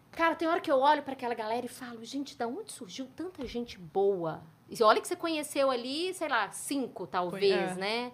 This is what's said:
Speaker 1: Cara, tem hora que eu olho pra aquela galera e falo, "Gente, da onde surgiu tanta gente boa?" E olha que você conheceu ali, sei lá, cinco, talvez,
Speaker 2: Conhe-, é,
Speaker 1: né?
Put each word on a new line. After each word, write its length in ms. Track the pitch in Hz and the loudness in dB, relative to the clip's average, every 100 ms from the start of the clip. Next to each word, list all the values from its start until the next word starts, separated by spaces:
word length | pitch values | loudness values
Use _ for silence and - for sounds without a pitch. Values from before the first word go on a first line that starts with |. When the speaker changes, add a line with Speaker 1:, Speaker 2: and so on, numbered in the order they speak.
| _ | _
Speaker 1:
Cara, 260 | - 330 320 | 0 0 2
tem 120 | 320 | 0
hora 140 | 349 | 0
que 100 | 370 | 2
eu 80 | 269 | 4
olho 240 | 277 302 | 6 4
pra 100 | 285 | 2
aquela 220 | 262 240 233 | -6 -4 -4
galera 320 | 214 233 247 | -2 -4 -4
e 20 | |
falo, 340 | - 247 233 | -10 -12 -12
"Gente, 320 | 226 277 269 - | -8 -8 -8 -6
da 120 | 233 | -4
onde 240 | 311 440 | -4 -10
surgiu 360 | - 196 214 254 - | -12 -12 -10 -12 -8
tanta 300 | 349 370 240 | -10 -8 -8
gente 320 | 233 240 - | -6 -8 -10
boa?" 640 | 170 196 196 190 160 160 - - - | -4 4 4 4 -2 -6 -12 -20 -14
E 120 | - | 4
olha 180 | 214 359 | 6 6
que 80 | - | 2
você 80 | 349 | -4
conheceu 540 | 339 311 302 294 269 | -2 -2 -2 2 2
ali, 440 | 254 247 285 370 359 | 2 -2 -4 -4 -4
sei 120 | 311 | -2
lá, 220 | 240 190 | 0 -2
cinco, 560 | - - 277 240 - 180 | -6 -4 -4 -4 -6 -4
talvez, 480 | 185 180 190 196 | -2 -2 2 4
Speaker 2:
Conhe-, 180 | 196 185 | 4 2
é, 40 | 185 | -2
Speaker 1:
né? 360 | 196 226 247 | -2 -2 -4